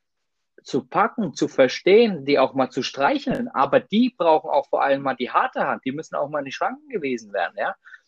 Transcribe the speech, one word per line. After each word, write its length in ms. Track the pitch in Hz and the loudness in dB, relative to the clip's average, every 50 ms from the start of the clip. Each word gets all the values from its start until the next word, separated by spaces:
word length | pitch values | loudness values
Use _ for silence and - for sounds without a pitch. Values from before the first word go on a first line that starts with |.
| _ _ _ _ _ _ _ _ _ _ _ - _ | _ _ _ _ _ _ _ _ _ _ _ -20 _
zu 220 | - - 131 - | -6 -4 -4 -4
packen, 480 | - - 175 202 226 - - 208 151 - | -2 0 0 0 0 0 -4 -6 -6 -2
zu 140 | - 160 143 | -4 -4 -2
verstehen, 800 | - - 135 127 - - - 175 196 220 240 220 185 147 135 | 2 2 2 2 2 0 2 4 6 6 6 4 2 -4 -2
die 140 | 139 143 135 | 0 2 2
auch 140 | 131 123 - | 2 2 2
mal 140 | 135 127 123 | -2 -2 -2
zu 120 | - 139 | -2 -6
streicheln, 640 | 120 - - 131 139 - 294 277 - 269 170 127 120 123 | -6 -6 -4 -2 0 0 0 0 -2 -4 -4 -4 -4 -6
aber 300 | - - 139 139 143 131 | -2 -2 0 2 2 2
die 340 | - - - 220 254 247 - _ | 2 2 2 2 2 2 0 _
brauchen 320 | 175 165 156 147 - 147 | 2 4 4 4 2 0
auch 180 | 143 143 - - | 0 -2 0 0
vor 160 | - - 139 | -2 0 2
allem 180 | 139 139 139 | 2 0 0
mal 140 | 139 135 127 | 0 -4 -4
die 140 | 123 123 110 | -4 -6 -2
harte 360 | - 170 226 277 - 277 185 143 | 0 0 0 0 -2 -4 -2 -2
Hand, 180 | 120 107 - | -4 -4 -4
die 60 | 135 | -6
müssen 240 | 131 151 160 - - | -6 -6 -10 -8 -6
auch 140 | 151 147 143 | -6 -6 -4
mal 100 | 151 147 | -4 -6
in 60 | 139 | -6
die 60 | 135 | -6
Schranken 380 | - - 170 202 254 294 302 294 | -6 -6 -6 -6 -6 -8 _ -10
gewiesen 440 | 262 196 147 135 127 113 113 101 101 | -8 -6 -4 -4 -4 -6 -8 -8 -6
werden, 220 | 98 85 85 - - | -4 -4 -4 -4 -6
ja? 180 | 117 175 196 - _ - - - _ | -6 -6 -6 -8 _ -20 -20 -20 _